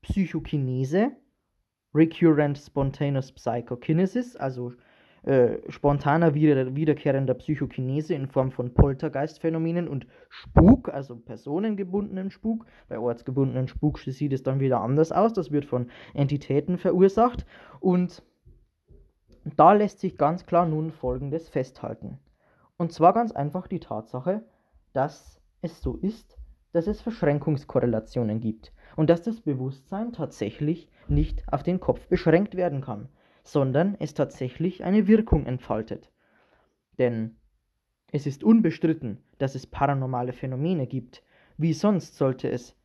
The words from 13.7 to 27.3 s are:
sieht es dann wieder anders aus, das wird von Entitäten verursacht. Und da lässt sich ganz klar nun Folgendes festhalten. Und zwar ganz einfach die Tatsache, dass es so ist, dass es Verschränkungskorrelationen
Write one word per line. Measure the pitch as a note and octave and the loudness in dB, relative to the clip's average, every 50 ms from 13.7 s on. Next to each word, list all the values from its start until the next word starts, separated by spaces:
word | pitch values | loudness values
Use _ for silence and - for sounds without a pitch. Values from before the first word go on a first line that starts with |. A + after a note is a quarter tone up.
| - - - D3+ C#3+ - | -6 -2 -2 -2 -2 -2
sieht | - C#3 C3 - D3 C#3+ | -10 -12 -6 -6 -4 -4
es | C3+ C3+ - | -4 -4 -2
dann | C3+ C3 C#3 | -2 -2 0
wieder | C3+ C3+ B2+ A#2 | 0 0 0 0
anders | F#2+ A#2 C3+ D3 D#3 D#3+ | 0 0 2 2 2 2
aus, | - F3 G3+ A3+ A3+ | 2 2 2 2 0
das | G#3 D#3+ C3+ | -2 -6 -2
wird | D3 D3 C#3 | -2 -4 -2
von | - - B2 B2 A#2+ - - - - - | -2 -4 -6 -6 -6 -12 -20 -20 -12 -2
Entitäten | - C#3+ C3+ D3 C#3+ - - C3+ C#3+ D3+ - F3+ | -2 -2 0 0 -4 -4 -2 -2 -2 0 -2 -6
verursacht. | E3+ - F#3 E3+ F3+ F#3+ G3 F#3+ - A3+ B3 A#3+ - - - - - - - - - | -2 0 0 4 4 4 4 6 4 2 2 0 -4 -12 -12 -18 -20 -20 -20 -20 -4
Und | - F#3+ F3+ F3+ F3+ E3+ - - _ _ _ _ _ - - _ _ _ _ _ _ _ - - - _ _ _ _ _ - _ _ D3+ - | 0 2 2 2 0 -2 -6 -14 _ _ _ _ _ -20 -20 _ _ _ _ _ _ _ -20 -20 -20 _ _ _ _ _ -20 _ _ -10 4
da | - D3+ E3+ G#3 | 6 8 8 8
lässt | G#3 G#3 G3 - _ | 6 4 0 -2 _
sich | - F#3 - | -8 -8 -2
ganz | - D3 D3 E3+ F3+ - | 0 0 0 0 -2 -6
klar | - F3+ E3+ F3+ | 0 2 2 2
nun | E3 D#3 D#3 D#3 D#3+ | 2 0 -2 -4 -6
Folgendes | D3+ - - B2+ B2 C3 C#3 C#3 C#3+ D#3+ D#3+ - | -8 -6 -6 -4 -4 -4 -6 -6 -6 -8 -8 -6
festhalten. | - D3 C3 - _ - - A#2+ A2+ - - - - C3+ _ _ _ _ _ _ _ _ _ _ _ | -6 -6 -6 -6 _ -14 -12 -12 -12 -12 -14 -16 -16 -16 _ _ _ _ _ _ _ _ _ _ _
Und | _ E3+ E3 - | _ -6 -6 0
zwar | - D#3 F3 G3+ | 6 6 6 6
ganz | A3+ A#3+ A3 | 6 -2 -2
einfach | - - C#3+ D3 - F#3 F3+ | -2 -4 -4 -4 -4 -8 -8
die | - F#3+ F3 | -6 -10 -10
Tatsache, | - - A2 G#2+ A2 _ - B2+ C#3 F3+ G3 A3 A3+ _ _ _ _ _ _ _ _ _ _ | -8 -8 -10 -10 -10 _ -10 -6 -4 -4 -4 -4 -6 _ _ _ _ _ _ _ _ _ _
dass | C3+ B2 D3 - - _ - _ _ _ _ _ _ | -4 -2 -2 -4 -12 _ -20 _ _ _ _ _ _
es | - E3 - - | -10 -10 -10 -6
so | - C3 A#2+ | -8 -8 -6
ist, | - - G3 A3 - _ _ _ - - - - _ _ _ _ | -4 -6 -6 -6 -8 _ _ _ -20 -20 -20 -20 _ _ _ _
dass | E3+ E3 | -2 -2
es | G#3 G#3 - | -2 -6 -4
Verschränkungskorrelationen | - A#3 A3 - - D3 | -6 -10 -6 0 0 0